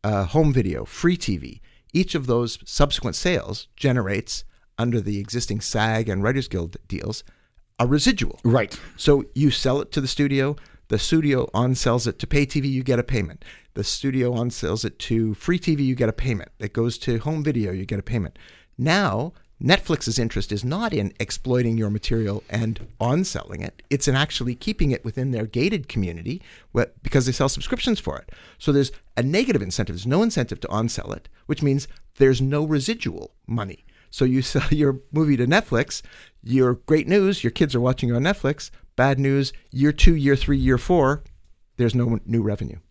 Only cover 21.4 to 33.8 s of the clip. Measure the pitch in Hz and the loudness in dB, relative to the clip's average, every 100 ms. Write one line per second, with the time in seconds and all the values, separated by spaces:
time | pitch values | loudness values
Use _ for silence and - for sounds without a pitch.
21.4 | 127 123 120 113 107 104 - 113 107 104 | 0 0 2 0 0 -2 0 0 0 -4
22.4 | - 113 113 113 - - 117 151 190 - | -4 -2 -2 -4 -10 -4 0 0 0 -6
23.4 | - 80 - - - 139 - 131 151 - | -10 -10 -10 -12 -4 0 2 2 0 -2
24.4 | 120 120 - 214 147 123 117 131 131 117 | -6 -4 -6 2 2 2 -4 -4 -4 -2
25.4 | 107 120 143 185 - 117 90 85 87 175 | -2 0 0 -2 -4 -4 -4 -4 -8 -10
26.4 | - - - - - - - 139 127 127 | -12 -20 -4 -2 -2 -4 0 2 2 0
27.4 | 135 - - 254 - 214 - 69 - - | 0 -2 -4 -2 0 -2 -2 -8 -14 -20
28.4 | - - - 143 135 - - - 127 185 | -20 -6 0 2 0 -4 -8 -2 0 2
29.4 | 262 160 95 - 101 85 110 156 226 180 | 2 0 0 -4 -4 -4 0 2 2 0
30.4 | 120 - - 104 113 - - - - - | -2 -6 -4 -2 -2 -4 -8 -12 -14 -18
31.4 | - 151 143 139 - - - - 135 120 | -6 0 2 0 -2 -16 -20 4 4 6
32.4 | 135 147 156 151 135 226 - 82 - _ | 2 0 0 0 0 -4 -6 -8 -14 _
33.4 | - 117 101 - | -8 -6 -6 -12